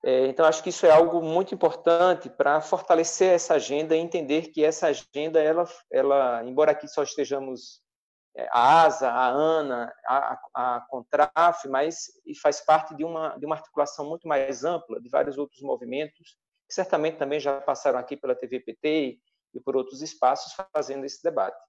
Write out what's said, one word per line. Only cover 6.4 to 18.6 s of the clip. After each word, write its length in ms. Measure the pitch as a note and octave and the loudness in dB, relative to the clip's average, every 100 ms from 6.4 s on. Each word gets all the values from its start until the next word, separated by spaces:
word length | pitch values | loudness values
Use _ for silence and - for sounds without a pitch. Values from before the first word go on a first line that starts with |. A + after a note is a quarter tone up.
| A#2+ | -4
embora 260 | C3 D3+ | 2 2
aqui 160 | D3 - | 2 -4
só 160 | - | -6
estejamos, 800 | C#3 - C3+ C#3 C3+ C3 - - _ _ _ _ _ | -4 -4 -4 -4 -6 -12 -14 -20 _ _ _ _ _
é, 140 | - - | -12 -2
a 340 | A#2+ B2 E3 | 4 6 8
asa, 260 | D#3+ - C3 | 6 4 -2
a 180 | A#2+ B2+ | 0 0
ana, 680 | C3+ D#3+ D#3+ C#3+ B2 A#2+ - A#2 | 2 2 0 -2 -6 -8 -10 -2
a, 320 | C3+ B2+ A#2+ - - | -2 -2 -6 -10 -6
a, 220 | B2+ A#2+ | -4 -4
a 40 | - | -8
contraf, 800 | C3 A#2 C#3+ D3+ D#3+ F3 E3+ C#3 | -12 -4 0 2 4 2 2 -4
mas 380 | C3+ D3+ E3 - _ - | -2 -2 -6 -16 _ -20
e 80 | |
faz 280 | D3 D3 D3 | -2 -2 0
parte 340 | - D#3 D#3 D3 | 2 2 2 -8
de 80 | |
uma, 340 | D#3+ E3 D#3 - | -8 -6 -8 -8
de 80 | D3 | -8
uma 100 | D#3 | -8
articulação 520 | - - C#3+ - D3 | -6 -4 -4 -4 -10
muito 180 | D3+ D#3+ | -10 -4
mais 380 | D3 C3+ B2 | -2 -2 -4
ampla 380 | D3 E3+ - A2+ | -4 -6 -8 -12
de 80 | A#2+ | -2
vários 280 | C#3 C#3+ C3+ | -2 -2 -4
outros 240 | C#3+ _ | -10 _
movimentos, 760 | C#3 B2+ A#2+ C3 D#3 _ E3 _ _ _ _ | -8 -8 -6 -8 -8 _ -20 _ _ _ _
que 80 | |
certamente 440 | - F#3 E3 D#3 D#3+ | -6 -2 -2 -2 -4
também 240 | C#3 D3+ | -4 -4
já 180 | C#3 C#3 | -4 -4
passaram 400 | - C3+ C#3+ B2 | -4 -2 -2 -2
aqui 160 | A#2+ C#3 | -6 -10
pela 180 | C3 | -4
T 140 | B2 B2 | -4 -6
V 140 | B2 | -10